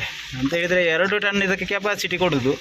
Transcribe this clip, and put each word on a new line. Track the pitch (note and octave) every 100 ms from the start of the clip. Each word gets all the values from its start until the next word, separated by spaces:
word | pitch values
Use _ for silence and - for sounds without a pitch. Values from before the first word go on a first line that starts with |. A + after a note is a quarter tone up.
| - - - B2+
ಅಂತ | C3+
ಹೇಳಿದ್ರೆ | E3+ F3 F3+ F3
ಎರಡು | D#3+ F#3+ G#3
ಟನ್ | G3+ G3+
ಇದಕ್ಕೆ | G3 F#3 F3+
ಕೆಪಾಸಿಟಿ | G3+ G3+ G3 F#3 F3
ಕೊಡೋದು | F3+ D3 B2 -